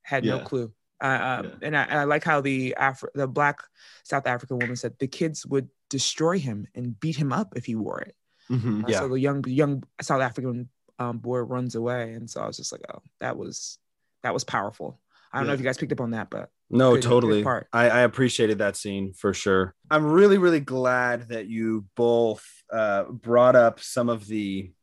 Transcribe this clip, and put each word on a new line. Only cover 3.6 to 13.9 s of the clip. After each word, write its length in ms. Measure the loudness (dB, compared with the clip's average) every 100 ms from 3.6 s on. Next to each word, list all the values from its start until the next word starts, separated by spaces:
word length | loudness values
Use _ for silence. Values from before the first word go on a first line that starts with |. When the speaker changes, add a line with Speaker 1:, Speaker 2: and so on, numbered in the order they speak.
| -16 _ -20 -20
Speaker 1:
South 220 | -6 -4 -2
African 300 | -4 -4 -4
woman 180 | -4
said 220 | -4 -8 -6
the 80 | -8
kids 380 | -2 -4 -4
would 240 | -4 -4 -4 _ _
destroy 480 | -4 -4 0 0 0
him 280 | -2 -6 -10
and 240 | -8 -8 -4
beat 160 | -4
him 160 | -2 -2
up 220 | -2 -4
if 100 | -8
he 100 | -6
wore 260 | -4 -4 -8
it. 140 | -12 _ _ _ _
Speaker 2:
Mm-hmm. 360 | -2 0 -2
Speaker 1:
Uh, 20 | 0
Speaker 3:
Yeah. 100 | 0
Speaker 1:
so 80 | 0
the 120 | 0
young, 240 | 0 -2 -2
young 360 | 0 2 0 -8 -14
South 200 | -2 0
African, 480 | 0 -2 -6 -6 -10 _ _ -8
um, 220 | -6 -6
boy 200 | -4 -4
runs 360 | -2 -4 -4
away, 380 | -4 -4 -4 -6
and 160 | -10 -12
so 120 | -10
I 60 | -8
was 100 | -8
just 140 | -10
like, 100 | -12 -16
"Oh, 120 | -18 _ _
that 180 | -8 -6
was, 400 | -10 -10 -14 -16 _